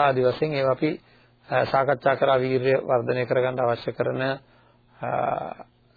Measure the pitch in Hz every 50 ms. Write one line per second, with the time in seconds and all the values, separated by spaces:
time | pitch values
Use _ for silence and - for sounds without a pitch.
0 | 143 143 131 127 123 127 - - 160 156 151 139 135 131 127 - 156 151 170 -
1 | _ _ _ _ _ _ _ _ _ - - 127 127 - - 135 135 135 143 131
2 | - 139 135 - 143 135 135 131 127 131 131 127 123 135 131 - - - 135 120
3 | 120 123 127 127 123 120 127 127 123 127 127 127 127 117 117 - - - 117 -
4 | - 135 127 131 131 135 135 139 _ _ _ _ _ _ _ _ _ _ _ -
5 | - 123 131 127 127 - - - - - - - - _ _ _ _ _ _